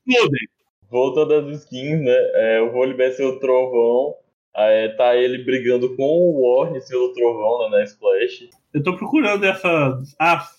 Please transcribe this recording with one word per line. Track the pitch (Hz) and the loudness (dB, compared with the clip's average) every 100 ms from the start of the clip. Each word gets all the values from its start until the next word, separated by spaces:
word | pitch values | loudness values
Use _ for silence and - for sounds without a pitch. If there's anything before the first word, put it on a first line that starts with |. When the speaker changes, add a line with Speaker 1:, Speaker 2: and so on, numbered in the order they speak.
| 254 | -2
Speaker 1:
Mudem. | 247 185 135 110 _ _ _ _ | 2 2 -2 -6 _ _ _ _
Speaker 2:
Voltando | 123 135 151 147 | 0 0 0 2
às | 151 143 147 | 2 0 -8
skins, | - 127 139 160 | -14 -10 -4 -2
né? | 131 127 104 117 | 2 2 2 2
É, | 113 113 | 2 2
o | 117 | 0
Volibear | 123 131 123 131 | 0 -2 0 -2
ser | 127 135 | 0 -4
o | 127 | -2
trovão, | 131 127 127 120 117 120 147 - _ _ _ - | 0 0 0 0 2 2 -2 -6 _ _ _ 0
é, | 107 110 113 110 | 2 2 0 0
tá | 123 123 | 2 2
ele | 123 127 | 2 -2
brigando | 127 127 120 123 127 127 | -4 -2 0 0 -2 -2
com | |
o | 139 165 180 147 123 127 | 0 2 2 2 2 2
Warren | 131 131 | 0 -6
ser | 127 127 | -6 -4
o | 127 | -2
trovão, | 123 120 113 107 120 110 | 0 -2 0 -2 -2 0
né, | 104 | 0
na | |
Splash. | 104 - 104 98 117 - - _ _ | -2 -2 0 0 0 -6 -20 _ _
Speaker 1:
Eu | 156 | -4
tô | 147 180 | -4 -4
procurando | 196 311 208 202 | -2 0 0 0
essa. | 196 190 185 165 135 127 135 - | -2 -2 0 0 0 -2 -10 -2
Ah, | 160 165 - | 0 0 -4